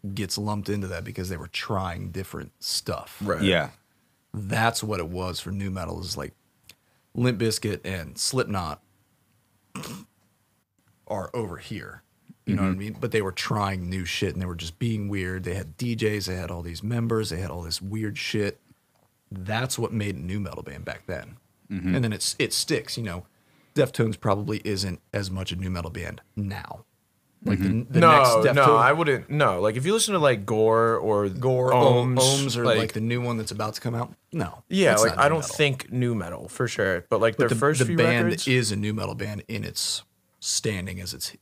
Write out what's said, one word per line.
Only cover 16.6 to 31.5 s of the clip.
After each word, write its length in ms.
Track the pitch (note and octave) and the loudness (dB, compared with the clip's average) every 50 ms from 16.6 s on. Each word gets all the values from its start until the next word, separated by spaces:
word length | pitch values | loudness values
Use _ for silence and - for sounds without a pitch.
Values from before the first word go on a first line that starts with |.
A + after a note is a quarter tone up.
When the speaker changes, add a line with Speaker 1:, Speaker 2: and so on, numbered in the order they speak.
| E2+ | -8
Speaker 1:
these 200 | E2+ E2+ E2 G2+ | -10 -10 -8 -4
members, 480 | G#2+ A#2+ A#2 A#2 A#2 A#2 A2 A2 F#2 | -4 -2 0 0 0 0 0 0 -2
they 100 | E2 E2+ | -4 -4
had 100 | F#2+ E2+ | -6 -6
all 120 | C#2+ F2 E2+ | -6 -8 -8
this 200 | E2 D#2+ - F#2 | -8 -8 -8 -6
weird 340 | G2 G2+ A2 A2 G#2+ F#2+ | -6 -6 -4 -6 -6 -6
shit. 420 | - - - - A2+ G#2 G2+ - _ _ _ _ _ _ _ _ _ _ _ _ _ _ _ | -6 -8 -4 -2 0 -2 -2 -4 _ _ _ _ _ _ _ _ _ _ _ _ _ _ _
That's 480 | G2 F#2+ F#2 F#2+ G#2+ A2+ B2+ C3 - - | -12 -10 -6 -4 -4 -2 -2 -4 -4 -4
what 140 | A#2 - - | -4 -2 -2
made 240 | A2 G#2 G2+ F#2+ | -2 -2 -2 -4
a 40 | C2+ | -6
nu 200 | C#2+ F2+ F#2+ G#2 | -6 -6 -4 -4
metal 220 | G2+ F2 E2 - - | -4 -6 -8 -10 -12
band 220 | - C#2 C#2+ - | -12 -12 -10 -8
back 180 | - - - _ | -8 -8 -8 _
then. 300 | - F2+ C2+ - - - - _ _ _ _ _ _ | -8 -8 -8 -8 -14 -18 -20 _ _ _ _ _ _
Speaker 3:
Mm-hmm. 240 | G#2 F#2+ E2 F#2 F#2 | -8 -4 0 0 2
Speaker 1:
And 100 | C3+ B2 | 2 2
then 80 | A2+ G#2+ | 0 -2
it's, 220 | F#2+ - - - _ | -2 -4 -4 -2 _
it 140 | C#3+ G#2+ - | -2 -2 0
sticks, 420 | - - - D#3+ - - - - | -4 -2 0 -2 -2 -2 -6 -8
you 60 | - A#2 | -6 -6
know. 220 | G2+ E2+ F2+ - _ _ _ _ _ _ _ _ _ _ | -6 -6 -8 -10 _ _ _ _ _ _ _ _ _ _
Deftones 440 | D3 C#3 B2+ - - A#2 A2 G#2 - | 0 0 2 2 0 0 0 0 -2
probably 420 | - A2+ G2 G2+ G#2 G2 G#2+ - - | 0 0 0 0 0 -4 -4 -4 -2
isn't 360 | G#2+ G#2 F#2+ G2 G2 F2+ - _ _ - | -2 -2 -2 -2 -4 -4 -6 _ _ -6
as 180 | G2+ G2+ F#2+ | -4 -4 -4
much 220 | F#2+ F#2+ F#2+ - - | -6 -6 -6 -6 -6
a 40 | |
nu 120 | F2+ F#2 F#2 | -4 -4 -4
metal 220 | F#2 F2 E2+ E2 | -4 -4 -6 -8
band 320 | D#2 E2+ F2 D#2+ - - _ _ _ | -8 -8 -10 -10 -10 -14 _ _ _
now. 480 | G#2+ G2+ G2 F2+ - - - - - - _ _ _ _ _ _ _ _ _ _ _ - | -6 -6 -4 -6 -8 -10 -12 -14 -16 -18 _ _ _ _ _ _ _ _ _ _ _ -2
Like, 140 | G3+ G2 F2+ | 0 0 2
the, 60 | F#2+ F#2+ | 2 2
Speaker 3:
Mm-hmm. 240 | A2 A2+ B2+ - C#3 | 2 2 0 2 4
Speaker 1:
the 80 | D#3+ | 6
Speaker 2:
No, 100 | E3+ E3 D#3 | 8 10 10
Speaker 1:
next 140 | D3 C3+ B2 | 10 10 8
Deftones 240 | A#2 A2+ G#2+ - - | 8 8 6 6 6
Speaker 2:
no, 220 | C#3+ C3+ B2+ A2+ | 8 8 8 8
I 160 | A2+ A#2 B2+ C#3+ | 8 8 6 6
wouldn't. 360 | D#3+ E3 D3 C3+ A2+ - - | 4 4 2 2 0 0 -2
No, 300 | D3 D3+ C#3+ A#2 F#2+ F2+ | 2 2 4 4 4 4
like, 160 | F#2+ G#2+ A2 | 2 2 2
if 80 | B2 C3 | 2 0
you 80 | F3 G#3 | 0 2
listen 220 | A3+ G#3+ G#3+ G3+ | 2 2 2 2
to, 40 | F3+ | 4
like, 280 | D3+ C#3 B2+ G#2 G2 | 4 4 4 4 0
Gore 500 | G2 A#2 G#2+ A2 A2 A2+ A2+ A2+ A2+ A2+ | -2 2 4 6 6 6 6 6 4 2
or 320 | - - G#2+ G#2+ G#2 G#2 G2+ | 2 2 2 2 2 2 0
Speaker 1:
Gore, 420 | F#2 C3+ B2 C3 | -2 0 0 2